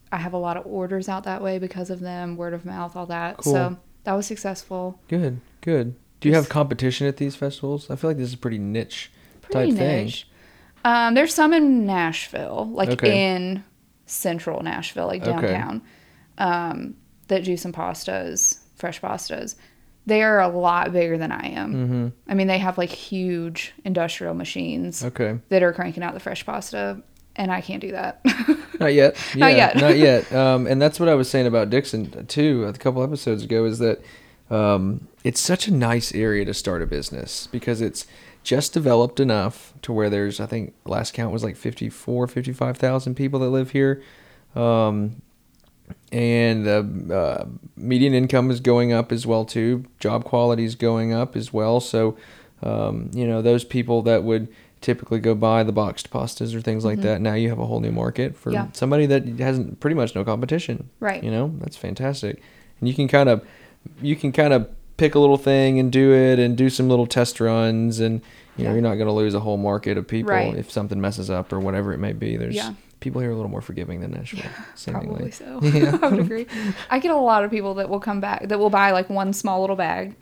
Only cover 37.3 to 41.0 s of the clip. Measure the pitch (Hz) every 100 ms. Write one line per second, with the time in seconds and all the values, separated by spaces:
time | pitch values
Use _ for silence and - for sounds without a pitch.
37.3 | - - 123 123 113 110 - - - -
38.3 | - - 131 147 170 143 117 123 - 135
39.3 | 107 98 - - - - 110 104 101 101
40.3 | 101 110 117 95 - - -